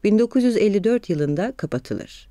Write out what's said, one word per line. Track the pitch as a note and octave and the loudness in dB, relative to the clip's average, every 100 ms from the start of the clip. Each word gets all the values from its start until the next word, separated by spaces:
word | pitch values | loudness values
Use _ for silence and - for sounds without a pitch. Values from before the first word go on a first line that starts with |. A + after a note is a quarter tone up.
bin | - G#3+ | 2 2
dokuz | A#3 C4 | 2 2
yüz | B3 A3 | 2 2
elli | G#3 G3+ | 2 2
dört | G3+ A#3+ - | 0 -2 -2
yılında | D#3+ D3 D3 G#3+ C4 | -2 -2 -2 -4 -6
kapatılır. | D3+ B2+ - G#2+ - - - | -6 -8 -6 -10 -10 -20 -20